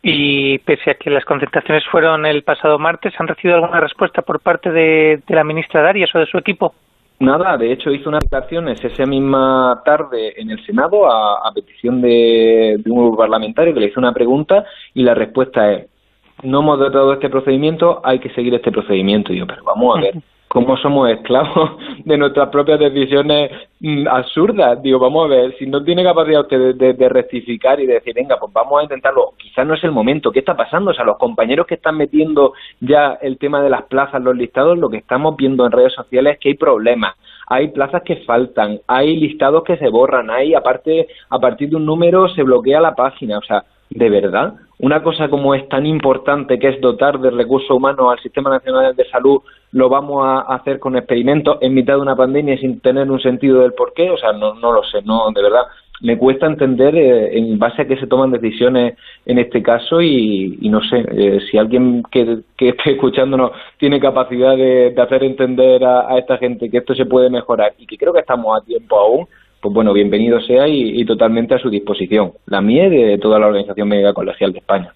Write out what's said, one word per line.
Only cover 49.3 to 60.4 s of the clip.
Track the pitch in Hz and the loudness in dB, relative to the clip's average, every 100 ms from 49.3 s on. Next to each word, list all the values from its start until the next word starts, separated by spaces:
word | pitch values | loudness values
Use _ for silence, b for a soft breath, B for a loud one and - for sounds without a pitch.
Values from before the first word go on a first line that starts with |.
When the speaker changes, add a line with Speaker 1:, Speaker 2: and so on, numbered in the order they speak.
| 139 b b b | 2 b b b
Speaker 2:
lo | 131 127 | 0 2
vamos | 135 143 139 135 | 2 -2 -2 0
a | 131 - | -2 -4
hacer | 127 - 131 | -6 -4 -6
con | 135 127 | -4 -4
experimentos | 120 120 123 151 147 - | -2 -2 0 0 0 0
en | 131 | 0
mitad | 131 127 | 0 2
de | 139 | 0
una | 135 127 | 0 0
pandemia | 127 143 147 127 | 0 0 -2 -2
sin | 131 117 | -4 -2
tener | 127 131 139 | 0 0 -2
un | 131 | -2
sentido | 131 127 139 127 | -2 0 2 4
del | 127 | 4
porqué, | 127 120 - 180 | 2 -4 0 -2
o | 175 | 0
sea, | 117 | -2
no, | 107 107 | -2 -4
no | 110 117 | -2 0
lo | 113 | 0
sé, | - 104 | 0 -6
no, | 104 110 110 | -2 -2 0
de | 104 | 0
verdad, | 101 117 123 B B - | 2 2 0 B B -8
me | 120 117 | -4 0
cuesta | 127 135 160 | 0 2 -2
entender, | 151 135 123 135 | 0 -2 2 2
eh, | 165 139 120 107 113 | 4 4 4 2 -2
en | 113 107 | -2 0
base | 117 - | -2 -2
a | 135 | -4
qué | 131 | -4
se | 127 | 0
toman | 131 131 | 0 0
decisiones | 120 113 110 123 127 120 - B B | 0 -4 0 0 2 0 -4 B B
en | - 123 | -2 0
este | 120 120 | 0 -2
caso | 107 117 - 165 | 0 0 0 0
y, | 170 135 110 98 | 2 2 0 -2